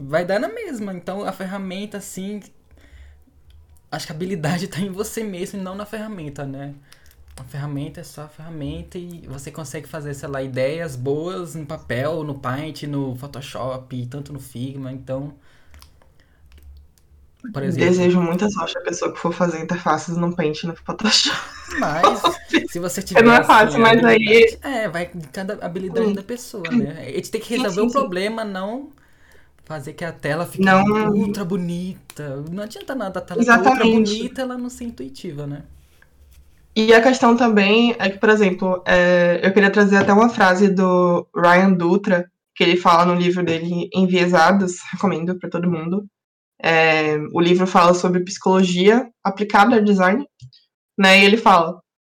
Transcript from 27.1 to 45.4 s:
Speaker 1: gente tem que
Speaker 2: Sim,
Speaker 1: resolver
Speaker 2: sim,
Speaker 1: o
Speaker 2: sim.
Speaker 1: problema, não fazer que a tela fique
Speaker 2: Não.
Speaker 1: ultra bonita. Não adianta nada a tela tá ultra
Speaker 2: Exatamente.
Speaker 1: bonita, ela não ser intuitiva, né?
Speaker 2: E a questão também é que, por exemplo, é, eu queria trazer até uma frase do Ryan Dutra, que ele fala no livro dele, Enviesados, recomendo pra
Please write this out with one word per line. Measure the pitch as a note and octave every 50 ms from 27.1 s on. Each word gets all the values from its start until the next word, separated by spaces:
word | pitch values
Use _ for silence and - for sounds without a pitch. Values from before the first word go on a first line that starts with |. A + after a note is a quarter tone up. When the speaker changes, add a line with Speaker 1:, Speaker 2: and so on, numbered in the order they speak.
| C#3
Speaker 1:
gente | - - -
tem | - A3
que | - - A#3+
Speaker 2:
Sim, | A#3 B3+ B3+
Speaker 1:
resolver | F3 F#3+
Speaker 2:
sim, | A3 A#3+
Speaker 1:
o |
Speaker 2:
sim. | A#3+
Speaker 1:
problema, | C#4 C4+ A3 F3 F3+ F#3+ G#3+ A3+ A3+ A3
não | G#3 G3 F#3 F#3+ G3+ A3+ C4+ C#4+ D4+ - _ _ _ _ _ _ _ _ - - _ _ _ _
fazer | _ D#3 D#3 C3 D3+ D3+
que | - F3
a | E3 D3+
tela | - - D3 D3 D#3+ F3
fique | E3+ - - F#3+ F#3+ F#3+
Speaker 2:
Não. | F#3+ G3 G#3 G#3 G#3+ G#3+ G#3+ G#3
Speaker 1:
ultra | G#3 G#3+ G3+ G3+ G3+ G3+
bonita. | E3 F#3+ F#3+ F3+ E3+ E3+ F3 F3+ F#3 F#3 - _ _ - - D3 C#3+ C3+ C#3 D3 D#3+
Não | F3 G3 G#3
adianta | A3+ - G4 - - C#4
nada | C4 G#3+ F#3+ F3+ F#3
a | F3
tela | - F3 A3 A#3+
tá | A#3+ A#3 A#3
ultra | F3+ A#3+ C4 B3+ A3
Speaker 2:
Exatamente. |
Speaker 1:
bonita, | A3+ A3 A3+ A3 G3+ G#3 A3 A#3 B3 - - C4
ela | B3+ B3 B3
não | B3 B3
ser | - - B3
intuitiva, | A#3 A#3 - C4 C4+ C4+ - - F#3 D3 C#3+ D3
né? | C#3+ C#3+ D3 - - - - _ _ _ _ _ _ _ _ - _ - - - _ _ _ _ _ _
Speaker 2:
E | - A3 A3 A3+
a | A#3 A#3
questão | C4+ B3+ - - A#3 A#3
também | A#3 B3 A#3 G#3+ G#3 G3 G3 G#3+ A3+ A#3 A#3+ A#3 -
é | G3 G3+
que, | G3 -
por | - G#3+
exemplo, | G#3+ G#3 G#3+ F#3+ F#3 F#3+ G3 F#3 F#3 F3+ -
é, | - F#3 F3+ F3 F3 F3+ F3 F3 F3 F3 - -
eu | F#3+ G3
queria | G#3+ G3 G3
trazer | G3 G#3 G#3 G3 G3+
até | G3 F#3+ G3 G3+
uma | G3+ A3+ A#3+
frase | A3+ - G#3 F#3 F#3 F#3 G3+ G3
do | F#3 F3+ F#3+ F#3 F3+ F3+ F3+ F3 F3 E3+ - - _
Ryan | E3 E3+ E3+ F3 F3+ F#3+ G3 F#3+
Dutra, | F3 E3+ E3+ F#3 G3 - G#3+ F#3 F3 F3+ - _ _ _ _ _
que | - F#3+
ele | E3+ F3
fala | F3 - F#3+ E3+ E3 F3
no | F3+ F3
livro | F3 F3 F3 F3 F#3 F3+
dele, | E3 E3 D#3+ E3 F3 F3 F3 E3+ - -
Enviesados, | F#3 F#3+ F3+ F#3 F3+ F3 F3 F3+ E3+ E3 E3+ F#3+ G3 F#3+ F3+ F3+ - - -
recomendo | - F#3 - G3 E3 D#3 E3 E3+ F#3
pra | F3+